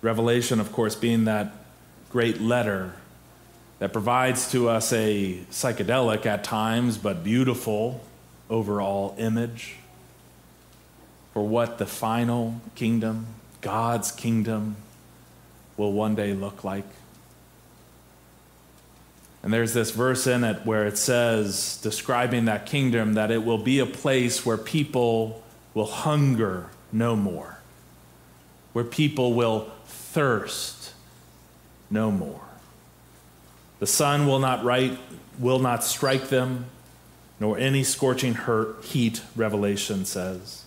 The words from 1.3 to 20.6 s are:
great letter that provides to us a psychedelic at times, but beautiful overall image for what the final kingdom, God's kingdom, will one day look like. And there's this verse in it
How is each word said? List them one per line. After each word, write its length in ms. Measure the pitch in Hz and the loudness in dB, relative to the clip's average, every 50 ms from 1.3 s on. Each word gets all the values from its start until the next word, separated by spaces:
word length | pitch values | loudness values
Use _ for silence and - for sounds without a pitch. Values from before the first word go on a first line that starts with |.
| 110 107 104 104 - - - - - - - - - - - - | 2 0 -2 -4 -8 -14 -20 -20 -20 -20 -20 -20 -20 -20 -20 -4
great 300 | - 123 117 117 113 - | 0 2 2 2 2 0
letter 540 | 107 113 120 123 117 110 101 95 92 92 87 - - - - - - - - - - - - - - - - - | 0 2 2 2 2 2 0 -2 -4 -6 -10 -14 -20 -20 -20 -20 -20 -20 -20 -20 -20 -20 -20 -20 -20 -20 -8 -6
that 140 | - 98 - | -6 -2 -2
provides 580 | 110 101 117 120 127 127 127 123 127 - - - | -2 0 2 2 4 4 2 2 0 -2 0 0
to 160 | 127 120 117 | 2 2 4
us 240 | 113 110 107 - 127 | 2 2 2 0 0
a 460 | 113 110 107 107 101 98 95 92 90 - - | 2 2 2 2 2 0 -2 -4 -6 -10 -12
psychedelic 760 | - - - 131 113 - 98 90 120 131 127 113 110 104 - | -8 -4 -4 -4 -2 -2 -2 0 2 2 2 2 0 0 0
at 200 | 117 104 98 - | -2 -2 -2 -4
times, 520 | - 117 107 110 113 113 120 123 123 110 | -4 -2 -2 0 0 0 2 2 0 0
but 260 | 98 92 104 95 85 82 | -2 -2 -4 -4 -2 -2
beautiful 760 | 98 113 123 131 127 120 123 - 113 107 104 110 123 131 127 - - - - - - - - - - | 0 2 2 2 2 0 -2 -2 -4 -2 -2 -2 -4 -6 -8 -14 -18 -20 -20 -20 -20 -20 -20 -8 -4
overall 680 | 113 113 107 98 104 101 98 98 98 98 98 98 - 104 | -2 -2 0 0 0 0 0 0 0 -2 -2 -4 -4 -4
image 580 | 113 113 110 117 117 120 117 113 - - - - - - - - - - - - - - - - - - - - - - - - - - - - - - - - - - - | -2 0 0 0 -2 -4 -6 -10 -14 -14 -16 -18 -20 -20 -20 -20 -20 -20 -20 -20 -20 -20 -20 -20 -20 -20 -20 -20 -20 -20 -20 -20 -20 -20 -20 -20 -20 -20 -20 -20 -20 -8 -4
for 120 | 110 104 | -4 -2
what 320 | 107 110 120 117 113 117 - | 0 2 2 0 0 -2 -6
the 80 | 107 | -6
final 720 | 98 - - - 110 113 120 120 117 120 120 117 113 113 117 - - - | -6 -6 -4 -2 -2 0 0 0 0 0 0 -2 -4 -6 -8 -12 -16 -10
kingdom, 520 | - 123 113 117 113 110 113 110 113 113 113 110 - - - - - | -4 0 0 0 0 0 -2 -4 -4 -6 -10 -14 -18 -20 -20 -20 -12
God's 520 | - - 95 110 117 117 117 117 98 - - | -8 -4 -2 -2 0 0 0 -2 -2 -6 -8
kingdom, 640 | - - 117 117 113 104 113 110 107 107 107 104 104 - - - - - - - - - - - - - - - - - - - | -4 -2 0 2 2 2 0 -2 -2 -4 -4 -6 -8 -12 -20 -20 -20 -20 -20 -20 -20 -20 -20 -20 -20 -20 -20 -20 -20 -20 -20 -6
will 160 | - 104 104 101 | -2 -2 0 2
one 220 | 104 107 107 107 | 2 2 0 0
day 180 | 104 104 101 101 | 0 0 -2 -2
look 320 | 95 98 101 98 - - | -2 -4 -6 -10 -8 -6
like. 200 | 101 95 101 98 - - - - - - - - - - - - - - - - - - - - - - - - - - - - - - - - - - - - - - - - - - - - - - - - - - - - | -6 -6 -6 -8 -10 -16 -20 -20 -20 -20 -20 -20 -20 -20 -20 -20 -20 -20 -20 -20 -20 -20 -20 -20 -20 -20 -20 -20 -20 -20 -20 -20 -20 -20 -20 -20 -20 -20 -20 -20 -20 -20 -20 -20 -20 -20 -20 -20 -20 -20 -20 -20 -20 -20 -10 -4
And 100 | - 110 | 0 0
there's 200 | 113 117 113 113 | 2 2 2 2
this 180 | 120 110 107 | 0 0 0
verse 360 | - 107 123 131 127 127 - | 0 0 2 2 2 2 2
in 180 | 131 123 123 120 | 2 2 4 2
it 200 | 113 104 85 | 0 0 -2